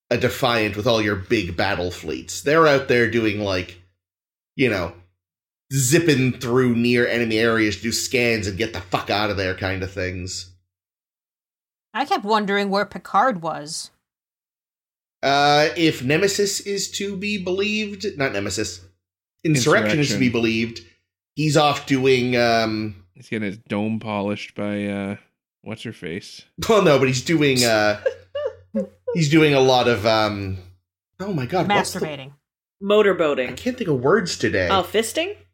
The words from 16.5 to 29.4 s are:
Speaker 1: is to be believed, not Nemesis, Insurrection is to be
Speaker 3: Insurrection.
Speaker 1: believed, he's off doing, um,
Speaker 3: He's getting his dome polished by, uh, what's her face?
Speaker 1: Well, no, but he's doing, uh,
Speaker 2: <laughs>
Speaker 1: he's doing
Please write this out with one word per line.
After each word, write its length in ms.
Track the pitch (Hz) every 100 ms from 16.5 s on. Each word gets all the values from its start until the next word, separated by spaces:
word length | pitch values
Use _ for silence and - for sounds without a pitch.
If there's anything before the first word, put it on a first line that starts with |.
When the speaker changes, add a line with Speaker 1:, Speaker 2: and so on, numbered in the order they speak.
| -
Speaker 1:
is 300 | 202 202 -
to 240 | - 202 190
be 220 | 208 208
believed, 680 | 180 185 214 214 208 202 196 -
not 140 | 135
Nemesis, 520 | 101 101 104 113 - - _ _ _ _ _
Insurrection 540 | 165 147 123 190 107 151
is 80 | 139
to 80 | -
be 80 | 127
Speaker 3:
Insurrection. 60 |
Speaker 1:
believed, 480 | 117 113 113 113 117 - _ _ _ _ -
he's 200 | 151 147
off 300 | 147 135 -
doing, 500 | 135 131 131 123 123
um, 600 | 120 113 110 107 107 98 _
Speaker 3:
He's 140 | - 123
getting 180 | 110 104
his 120 | 107 -
dome 320 | 104 110 110
polished 540 | 110 104 101 104 -
by, 300 | - 104 104 101
uh, 300 | 101 98 101 _ _ _ _
what's 200 | - 110
her 80 | 120
face? 500 | 104 87 87 - - - - -
Speaker 1:
Well, 140 | 220
no, 160 | 180 135
but 80 | 131
he's 140 | 127
doing, 380 | 147 160 143 127
uh, 380 | 120 110 104 104 494 - _ 554 587 -
Speaker 2:
<laughs> 500 | - 214 - _ -
Speaker 1:
he's 140 | 180 151
doing 260 | 160